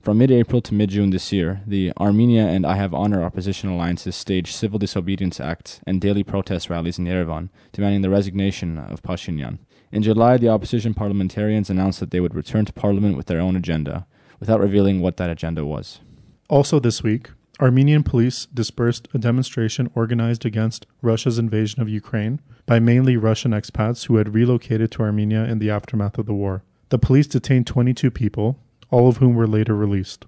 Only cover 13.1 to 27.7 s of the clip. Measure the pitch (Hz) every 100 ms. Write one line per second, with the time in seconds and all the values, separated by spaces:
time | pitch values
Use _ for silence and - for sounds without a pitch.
13.1 | 80 - 85 92 92 85 80 76 87 -
14.1 | _ _ _ 101 110 101 101 98 95 90
15.1 | - 90 82 82 80 73 76 - - -
16.1 | - _ _ - 143 143 151 117 113 110
17.1 | 113 - - _ - 127 127 139 151 -
18.1 | 120 120 - - 123 113 - 120 117 -
19.1 | 131 120 123 127 - 110 - 123 - 113
20.1 | 120 117 117 120 110 113 - - _ 120
21.1 | 113 135 117 117 107 107 107 107 107 -
22.1 | 110 107 139 - - - 117 117 123 131
23.1 | 120 110 110 123 107 - - 110 120 -
24.1 | 113 107 107 120 120 - 110 113 - 107
25.1 | 104 104 110 113 113 104 104 - 110 101
26.1 | - 107 104 98 95 - _ _ 127 -
27.1 | 131 147 127 - 131 117